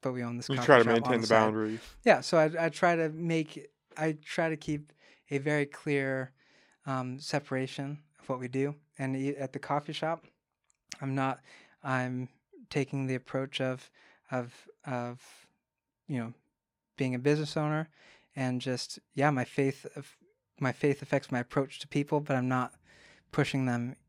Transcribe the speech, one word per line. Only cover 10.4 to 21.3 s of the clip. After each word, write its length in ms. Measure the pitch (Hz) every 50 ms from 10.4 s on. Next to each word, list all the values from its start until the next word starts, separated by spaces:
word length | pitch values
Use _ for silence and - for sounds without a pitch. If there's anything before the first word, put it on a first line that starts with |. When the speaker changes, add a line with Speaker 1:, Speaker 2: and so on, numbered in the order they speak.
| _ _ _ _ _ _ _ _ _ _ - -
Speaker 1:
I'm 120 | - 139 135
not, 260 | 135 135 135 131 - _ - - - - - _ _ -
I'm 460 | 139 131 131 127 127 127 127 127 123 _ _ _ _ - 359 247 _
taking 360 | - 147 135 131 - 139 135
the 100 | 131 131
approach 460 | 127 - - - 135 135 135 - -
of, 300 | 135 131 131 127 - - _ _ - - - _ _ _
of, 220 | - 127 123 120 - - - - - _ _
of, 360 | - 131 123 120 120 120 123 - - - - - _ _ _ _ _ _ _ _ _ _ _ _ _
you 100 | 156 123
know, 140 | 117 113 120 _ _ _ _ _ _ _ _ _ _ _ _ -
being 180 | 139 131 127
a 40 | 123
business 360 | 123 143 151 151 156 147 - 165
owner 320 | 151 151 151 156 160 - _ _ - - - - _ _ _
and 260 | - 131 127 127 123
just, 380 | 120 135 127 120 - - - - _ _ _
yeah, 160 | - 135 151
my 140 | 147 127 123
faith, 400 | - - - 139 135 135 - - 139 -
of, 220 | - 135 - - _ _ _ _ _ _ _ _ -
my 120 | 143 127
faith 300 | 127 - - 147 135 135
affects 300 | - - - 139 - -